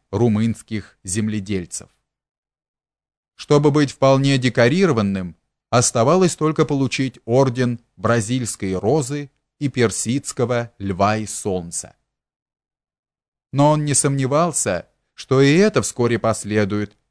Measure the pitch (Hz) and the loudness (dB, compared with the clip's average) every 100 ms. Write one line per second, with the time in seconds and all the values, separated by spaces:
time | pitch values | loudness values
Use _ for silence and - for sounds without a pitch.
0 | _ 101 120 107 113 107 - 107 - _ | _ 0 2 2 0 -4 -8 -12 -12 _
1 | 95 104 107 107 98 98 85 - - _ | -8 -4 -4 -4 -4 -6 -6 -14 -18 _
2 | _ _ _ _ _ _ _ _ _ _ | _ _ _ _ _ _ _ _ _ _
3 | _ _ _ - - 147 147 147 143 - | _ _ _ -14 0 4 4 2 0 2
4 | 135 135 139 135 123 113 120 175 190 113 | 2 4 2 2 0 2 2 4 2 2
5 | 101 98 90 - _ _ _ 120 120 123 | 0 -2 -6 -14 _ _ _ 0 2 2
6 | 120 185 180 - 156 156 151 143 131 - | 2 4 2 0 -2 0 0 0 -2 -2
7 | 131 - - 123 135 120 123 120 _ - | -6 -8 0 2 2 0 -2 -4 _ -4
8 | 107 117 104 127 117 - 95 92 101 156 | 0 0 0 -4 -4 -6 -4 -2 0 0
9 | 127 147 143 _ _ _ 143 127 110 - | -2 -8 -10 _ _ _ -4 0 0 0
10 | 110 139 - - 117 120 117 - 98 90 | -4 -4 -6 -4 -2 -2 -6 -8 -6 0
11 | 98 110 104 - 107 92 85 - - _ | 0 0 -6 -8 -6 -6 -6 -12 -12 _
12 | _ _ _ _ _ _ _ _ _ _ | _ _ _ _ _ _ _ _ _ _
13 | _ _ _ _ _ 135 147 151 147 139 | _ _ _ _ _ 2 2 2 0 0
14 | 143 139 131 147 175 - 110 87 - _ | 0 0 0 0 0 -2 -2 -4 -6 _
15 | _ - - 135 139 165 208 143 107 - | _ -20 0 4 4 4 4 2 -2 -2
16 | 120 113 113 110 104 107 98 104 101 _ | 0 0 0 -2 -2 0 0 -2 -6 _
17 | _ | _